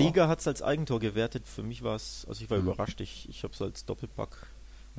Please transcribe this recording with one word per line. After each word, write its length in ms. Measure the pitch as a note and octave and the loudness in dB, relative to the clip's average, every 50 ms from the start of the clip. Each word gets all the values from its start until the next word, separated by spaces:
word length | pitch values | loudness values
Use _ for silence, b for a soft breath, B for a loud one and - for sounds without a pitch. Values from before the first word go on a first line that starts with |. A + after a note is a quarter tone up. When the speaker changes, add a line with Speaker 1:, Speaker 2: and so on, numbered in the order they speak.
| C#3 | 8
Speaker 1:
Liga 200 | E3+ E3+ F#3 E3+ | 8 8 8 8
hat's 200 | D#3 E3 - - | 8 6 4 2
als 140 | D#3+ C3+ - | 0 0 2
Eigentor 380 | - - D3 D#3 D#3 - B2+ A2+ | 2 2 2 2 2 2 2 2
gewertet. 440 | A2 G#2+ G2+ A2 A2+ A#2 - - - | 2 2 2 2 2 2 0 -4 -8
Für 160 | - - - G#2 | -8 -8 -6 -6
mich 200 | A2 A#2+ A#2+ B2 | -6 -6 -4 -2
war's, 420 | A#2 G#2+ G#2+ - - - - - A2 | -2 -2 -2 -4 -8 -10 -10 -10 -8
also 140 | A2 A2 A2 | -8 -8 -2
ich 60 | G#2+ | 2
war 100 | A#2 G2 | 2 4
Speaker 2:
Mhm. 80 | F#2 | 4
Speaker 1:
überrascht. 340 | F#2 F#2+ - G2+ - - - | 4 2 2 0 -2 -2 -4
Ich, 260 | G2 - - - - - | -6 -8 -8 -10 -12 -12
ich 140 | - - - | -10 -8 -8
hab's 160 | G2+ - - | -8 -4 -4
als 240 | G2+ G2+ - - - | -4 -4 -4 -6 -6
Doppelpack, 440 | - G#2+ - - A2+ - - G#2+ - - - - - - b b b b b b b - | -6 -6 -6 -6 -8 -6 -6 -6 -6 -8 -12 -16 -16 -16 b b b b b b b -6